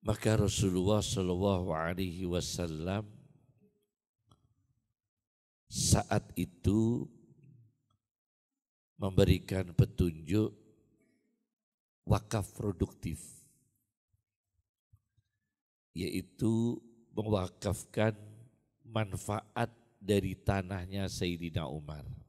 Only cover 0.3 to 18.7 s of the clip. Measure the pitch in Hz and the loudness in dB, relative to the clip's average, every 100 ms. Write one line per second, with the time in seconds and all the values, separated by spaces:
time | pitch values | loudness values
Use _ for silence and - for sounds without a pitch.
0.3 | 110 101 - 98 90 90 107 95 - 90 | 4 2 2 2 2 2 2 2 -2 0
1.3 | 90 98 92 92 78 82 90 95 85 92 | 2 2 2 0 -2 -2 -2 -4 -4 -2
2.3 | 87 - - 87 78 85 98 107 107 - | -2 -2 -4 -4 -4 -4 -4 -6 -16 -20
3.3 | _ _ _ _ _ _ _ _ _ _ | _ _ _ _ _ _ _ _ _ _
4.3 | - _ _ _ _ _ _ _ _ _ | -20 _ _ _ _ _ _ _ _ _
5.3 | _ _ _ _ - - 101 - 104 - | _ _ _ _ -2 2 2 2 -2 -2
6.3 | - 90 - - 104 113 120 - - - | -6 -6 -2 2 2 2 0 -4 -12 -20
7.3 | - - - - _ _ _ _ _ _ | -20 -20 -20 -20 _ _ _ _ _ _
8.3 | _ _ _ _ _ _ _ 98 92 98 | _ _ _ _ _ _ _ -2 4 6
9.3 | 92 - 95 90 85 95 - 90 80 80 | 6 2 -4 -4 4 4 4 0 0 0
10.3 | 98 110 - - _ _ _ _ _ _ | 2 2 -2 -20 _ _ _ _ _ _
11.3 | _ _ _ _ _ _ _ - 104 - | _ _ _ _ _ _ _ 0 0 0
12.3 | 113 95 - 107 90 101 - - 78 - | -4 -4 -4 -4 -2 -4 -4 -8 -8 -12
13.3 | - - _ _ _ _ _ _ _ _ | -20 -20 _ _ _ _ _ _ _ _
14.3 | _ _ _ _ _ _ - _ _ _ | _ _ _ _ _ _ -20 _ _ _
15.3 | _ _ _ _ _ _ 82 90 92 90 | _ _ _ _ _ _ -8 -6 -6 -8
16.3 | _ 110 113 117 120 - - _ - 107 | _ 0 2 2 -2 -10 -20 _ -6 0
17.3 | 104 92 - 104 98 - - 110 107 - | 0 0 -4 -4 -4 -6 0 0 0 -12
18.3 | - - _ _ | -20 -20 _ _